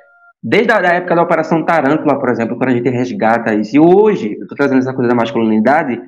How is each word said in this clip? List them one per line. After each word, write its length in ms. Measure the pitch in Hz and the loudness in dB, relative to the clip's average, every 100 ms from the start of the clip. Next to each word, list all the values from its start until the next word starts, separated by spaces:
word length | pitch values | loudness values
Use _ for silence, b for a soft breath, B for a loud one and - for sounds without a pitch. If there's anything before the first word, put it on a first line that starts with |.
| _ _ _ _ | _ _ _ _
desde 300 | 113 165 233 | -2 0 2
a 80 | 220 | 0
da 140 | 180 | 2
época 220 | 175 175 170 | 0 0 0
da 80 | |
Operação 420 | 175 160 156 165 156 | 0 0 0 -2 0
Tarântula, 540 | 165 135 151 151 127 | 0 0 0 0 -2
por 100 | 120 | -2
exemplo, 280 | 113 113 120 | -2 -4 -4
quando 120 | 127 | -2
a 60 | 120 | -2
gente 140 | 135 | -2
resgata 640 | 123 120 104 110 113 113 | -2 -4 -2 0 0 0
isso, 220 | 107 104 139 | -2 0 4
e 40 | |
hoje, 580 | 165 190 214 196 107 101 | 6 6 4 0 -4 -8
eu 80 | - | -10
tô 80 | - | -2
trazendo 240 | 139 131 | 0 0
essa 140 | 127 | 0
coisa 160 | 131 120 | -2 0
da 60 | 120 | 0
masculinidade, 840 | 113 120 110 110 110 151 151 113 | 0 0 0 2 2 0 0 -6